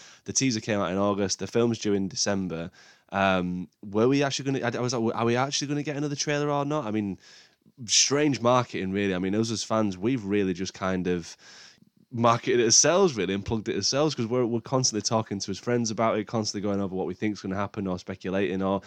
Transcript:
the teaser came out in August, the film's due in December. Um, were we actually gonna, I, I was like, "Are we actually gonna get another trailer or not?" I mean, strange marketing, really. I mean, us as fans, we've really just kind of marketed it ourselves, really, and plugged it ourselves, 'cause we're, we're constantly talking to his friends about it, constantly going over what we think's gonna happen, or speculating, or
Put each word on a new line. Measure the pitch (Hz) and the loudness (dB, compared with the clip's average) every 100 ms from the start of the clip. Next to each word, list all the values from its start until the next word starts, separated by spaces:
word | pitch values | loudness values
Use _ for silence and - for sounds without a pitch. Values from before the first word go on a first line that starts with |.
| - - - | -14 -14 -6
the | |
teaser | - 135 110 | 0 0 0
came | - 104 | -2 -2
out | 85 | 0
in | 95 | 0
August, | 101 101 98 - | 0 0 -2 -4
the | 98 | -2
film's | 117 120 113 | 2 2 0
due | 107 | 0
in | 101 95 | 0 -2
December. | - - 98 92 82 87 - - - _ | -2 -2 -2 -2 -4 -8 -12 -20 -20 _
Um, | 98 98 92 90 90 87 _ | 0 2 2 0 -4 -8 _
were | 107 101 123 | -4 2 4
we | 139 | 4
actually | 143 135 135 | 0 -2 -4
gonna, | 135 120 | -2 -2
I, | 117 | -2
I | |
was | 123 | -2
like, | 120 110 107 | 0 0 0
"Are | |
we | 117 120 | 2 2
actually | 139 143 143 | 0 -2 -2
gonna | 147 | -4
get | 147 143 | -4 -4
another | 147 | -4
trailer | 143 - 147 147 | -4 -2 0 0
or | 143 143 | 0 0
not?" | 151 | -2
I | 110 | -2
mean, | 107 101 92 - - - _ _ - 117 | -2 -2 -4 -12 -20 -20 _ _ -16 0
strange | - - 143 151 117 | 2 4 4 2 2
marketing, | 117 123 117 - 95 | 4 4 2 -4 -2
really. | 98 101 | 0 0
I | 90 | 0
mean, | 95 | 0
us | 104 113 | 0 0
as | 107 | -2
fans, | - 110 107 90 | 0 0 0 0
we've | 107 135 98 | -2 -2 0
really | 104 95 | 2 2
just | 87 92 | 0 -6
kind | - 95 92 90 | -4 -2 -2 0
of | 87 82 - - - - - _ _ _ | -2 -4 -14 -20 -20 -20 -20 _ _ _
marketed | 120 117 117 131 120 | 2 4 4 2 2
it | |
ourselves, | 117 110 147 175 190 113 | 4 6 6 4 4 2
really, | 87 | 0
and | 98 | -2
plugged | - 113 107 | -2 -4 -2
it | 127 | -2
ourselves, | 101 139 156 | -2 0 0
'cause | 135 113 | 0 -2
we're, | 127 | 0
we're | 117 117 | 0 -2
constantly | - 131 123 104 | -2 0 0 -2
talking | - 113 107 101 | 0 0 0 -4
to | - | -6
his | 95 | -6
friends | - 120 113 | 0 0 0
about | 107 113 101 | 0 2 2
it, | 101 | -2
constantly | 117 107 104 | -2 -2 -4
going | 101 98 | -2 -2
over | 98 | -2
what | 92 82 | -4 -4
we | |
think's | - 107 101 | -2 -4 -4
gonna | 98 | -4
happen, | 95 101 - 95 | -4 -4 -4 -4
or | 92 | -4
speculating, | - 95 95 95 92 95 | -6 -8 -4 0 0 0
or | 95 98 | 0 0